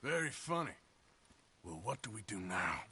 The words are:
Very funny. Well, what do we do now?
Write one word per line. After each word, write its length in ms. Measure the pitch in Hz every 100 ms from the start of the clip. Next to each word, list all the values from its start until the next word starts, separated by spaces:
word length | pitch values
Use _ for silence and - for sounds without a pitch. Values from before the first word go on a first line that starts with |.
Very 280 | 127 165 160
funny. 400 | 131 - 170 156 87 - - - - - - - -
Well, 180 | - 80
what 180 | 95 -
do 100 | -
we 120 | 107
do 180 | 104 101
now? 400 | 92 90 87 - -